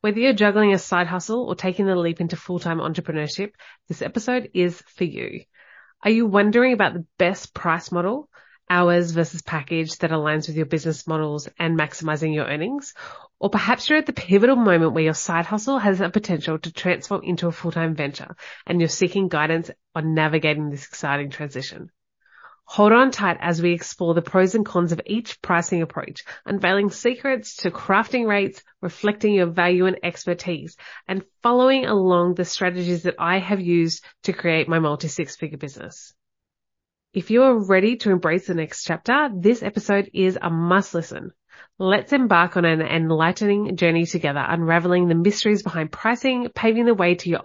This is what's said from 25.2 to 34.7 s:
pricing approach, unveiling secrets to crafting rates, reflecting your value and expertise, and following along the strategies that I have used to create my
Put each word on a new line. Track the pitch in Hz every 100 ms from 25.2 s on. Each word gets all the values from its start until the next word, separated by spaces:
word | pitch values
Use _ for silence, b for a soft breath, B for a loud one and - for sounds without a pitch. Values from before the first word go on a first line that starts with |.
| 233 -
pricing | - 170 170 175
approach, | 160 - - 165 - B
unveiling | - 196 190 196 202
secrets | - 240 247 277 262 208 -
to | 180
crafting | - - 196 226 254 226
rates, | 202 190 - b _
reflecting | 180 - 208 208 214
your | 202
value | 175 170 175 180
and | 185 185
expertise, | 175 - - 175 185 160 160 _ B B -
and | 190 - _
following | 240 247 254 269
along | 254 208 185 175 175
the | 180
strategies | 175 - 180 180 175 175
that | 175 -
I | 165 190
have | 180 202
used | 175 175 165 - B _
to | -
create | 170 170 160
my | 160